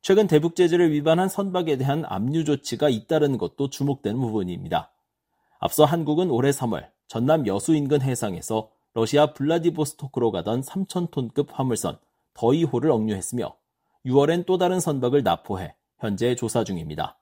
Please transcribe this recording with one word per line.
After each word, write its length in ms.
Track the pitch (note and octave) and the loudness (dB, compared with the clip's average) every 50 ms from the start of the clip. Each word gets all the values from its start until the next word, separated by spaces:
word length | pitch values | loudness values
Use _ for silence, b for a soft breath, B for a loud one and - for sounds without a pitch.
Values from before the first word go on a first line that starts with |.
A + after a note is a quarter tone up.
최근 260 | - - F#3+ G#3 G#3+ | 2 4 4 4 4
대북 280 | F3+ D#3+ D3+ D#3 E3+ E3 | 4 4 4 4 2 2
제재를 360 | - F3+ E3+ E3+ F3 F3 D#3+ | 2 2 4 4 4 4 4
위반한 360 | D3+ D3 C#3+ D#3+ D#3+ F3 F#3 | 2 2 2 2 2 2 2
선박에 500 | F#3+ - - G3 G3 F3+ F3+ E3+ D#3 C#3+ | -2 -2 -4 -6 -4 -4 -4 -2 -2 -2
대한 280 | B2+ C3 C#3 C#3 D#3+ D#3+ | 0 0 -2 0 -2 -4
압류 400 | - F#2 F#2+ G#2 B2+ D3+ E3 D#3 | -4 -4 -4 -2 -2 -2 -2 0
조치가 440 | D3+ D3 C3+ - - A#2+ - D3 D3 | 0 -2 -2 -2 -8 -4 0 0 0
잇따른 500 | A#2+ G#2+ - _ E3 D#3 D3+ C#3+ C3+ G#2+ | 0 -2 -2 _ 2 2 2 2 0 -2
것도 320 | F#2 E2 _ - C#3 C3+ | -4 -6 _ -4 -6 -6
주목되는 480 | - - C#3 C#3+ C#3 - - G#2 G#2+ C3 | -4 -4 -2 -2 -2 -2 -4 -4 -2 -2
부분입니다. 720 | C3 A2+ G#2+ G#2+ F#2+ F2+ F2 F2+ F#2 E2 F2 E2 - _ _ _ _ _ _ _ _ _ _ _ _ _ _ _ | -4 -2 -2 -2 -4 -4 -6 -8 -6 -4 -4 -4 -4 _ _ _ _ _ _ _ _ _ _ _ _ _ _ _
앞서 240 | - - - - D3+ | -6 -4 4 4 4
한국은 460 | C3+ E3 E3+ D#3 D3 D3+ D#3+ F#3 F3 | 4 4 -2 0 0 0 0 0 0
올해 220 | C3 A#2 B2+ C#3+ | 2 2 2 2
삼월 400 | C#3 - C3 A#2 G2+ D2 - - _ _ _ | 0 0 -2 -4 -4 -6 -8 -12 _ _ _
전남 400 | _ - A#2+ A#2+ C#3 D#3 D#3+ C3+ | _ -4 -2 2 2 2 2 2
여수 280 | G#2 F#2+ G#2 - - D#3+ | -2 -2 -2 2 2 2
인근 280 | D3+ C#3+ C3+ D3+ C#3+ C3 | 2 2 0 0 0 2
해상에서 680 | C3+ B2+ A#2 - G#2 F2+ E2 - - A2 A2 A2 _ _ _ _ _ _ | 0 -2 -2 -4 -6 -6 -8 -6 -4 -4 -4 -4 _ _ _ _ _ _
러시아 400 | A#2 A2+ A2 C#3+ C#3+ D3+ D3 - | -2 -2 2 4 4 4 4 2
블라디보스토크로 960 | - C3+ D3+ E3 E3+ D#3+ E3+ D#3 D3+ D3+ C#3 - _ D3 C3+ - B2+ A#2+ A2+ | -4 -2 0 0 2 0 0 0 0 -4 -4 -4 _ -14 -8 -2 0 0 0
가던 300 | G#2 F2+ E2 G#2 A#2 B2+ | 0 -2 -4 -2 -4 -4
삼천 460 | C#3 - - F#3+ F#3+ - - F3+ F3 | -4 -6 -6 -6 -6 -4 -4 -4 -4
톤급 400 | E3+ - D3 B2+ A2+ _ - C#3+ - - | -4 -4 -6 -6 -4 _ -4 -4 -4 -4
화물선 440 | - C3 B2+ A#2 G#2 - F2 - - _ _ _ _ _ _ _ | -4 -2 -2 -2 -2 -4 -6 -8 -8 _ _ _ _ _ _ _
더이호를 560 | - - A#2 C#3 E3 E3 C#3+ - A#2+ C3 D#3+ | -2 2 2 2 2 0 0 0 0 2 2
억류했으며 640 | C3+ A2 G#2+ A2 G#2 F#2+ F2 - A#2+ B2 F#2 - - _ _ _ _ _ _ _ _ _ _ | 2 2 2 -2 -2 -4 -6 -6 -6 -6 -6 -6 -10 _ _ _ _ _ _ _ _ _ _
유월엔 380 | B2+ B2 C#3 C#3+ D3 E3+ F3+ F3 | 2 4 4 4 4 2 0 0
또 160 | - F#3 F3 | 0 0 2
다른 200 | F#3 F3+ F#3 F3+ | 2 0 0 0
선박을 440 | E3+ E3+ D3 C3+ B2 B2 C3 D3 B2 | -2 -2 -2 0 0 2 2 2 2
납포해 500 | F#2 E2+ - - - G2+ F#2 F#2 F2+ - _ _ _ _ | 2 0 -2 -4 -8 -8 -6 -6 -10 -14 _ _ _ _
현재 380 | _ - A2 G#2 F#2 A2 B2 B2 | _ -6 -6 -2 0 0 -2 0
조사 280 | - B2 A2 - A#2+ A2 | -2 -4 -2 -2 -2 -2
중입니다. 540 | - F#2+ E2+ D#2+ D#2 D2+ D#2+ D#2 - - _ | -2 -6 -8 -8 -10 -6 -8 -8 -8 -8 _